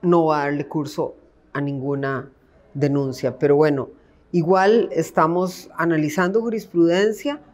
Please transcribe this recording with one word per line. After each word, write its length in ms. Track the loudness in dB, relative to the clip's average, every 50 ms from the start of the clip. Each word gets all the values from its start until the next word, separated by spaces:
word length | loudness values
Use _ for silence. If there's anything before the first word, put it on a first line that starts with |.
no 240 | 2 4 4 4 4
va 160 | 2 2 0
a 20 | 0
darle 240 | -2 -2 -4 -6 -6
curso 480 | -6 -6 -6 -6 -4 -6 -6 -6 -6 -14 _ _ _ _ _ _ _
a 80 | -6
ninguna 680 | -6 -6 -6 -6 -4 -4 -4 -4 -4 -4 -6 -6 -8 -12 _ _ _ _ _ _ _ _ _
denuncia. 680 | -2 -2 0 0 0 -2 -2 -4 -4 -4 -6 -4 0
Pero 160 | 2 2 4
bueno, 320 | 4 4 2 2 0 -4 -8 -12 _ _ _ _ _ _ _ -2
igual 560 | 0 2 2 2 4 4 4 4 4 2 0
estamos 800 | -2 -4 -4 -2 0 2 2 2 2 0 -2 -2 -6 -10 -18 -20 -6 -4
analizando 640 | -2 0 0 0 0 -2 0 0 -2 0 0 -2
jurisprudencia. 1000 | -2 -2 -6 -6 -8 -6 2 2 4 4 4 2 2 0 0 -2 -6 -8 -8 -8 -12 _